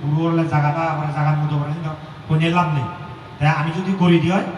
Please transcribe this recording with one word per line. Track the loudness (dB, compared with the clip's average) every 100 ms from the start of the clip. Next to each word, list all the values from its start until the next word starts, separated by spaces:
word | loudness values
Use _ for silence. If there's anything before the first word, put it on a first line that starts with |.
উড়ুয়ারলে | 0 2 2 2 2
জায়গাটা, | 2 2 0
আবার | -2 -2 -4
জায়গার | 0 0 2
মতো | 0 -2
করে | -2
কিন্তু | -4 -6 -8 -14 -16 -2
কোনো | 2 2
লাভ | 2 2
নেই। | 0 -2 -8 -12 -14 -16 0
তাই | 0
আমি | 2 -2
যদি | -2 -2 2
গড়ি | 4 6
দিই | 4
হয় | 0 -2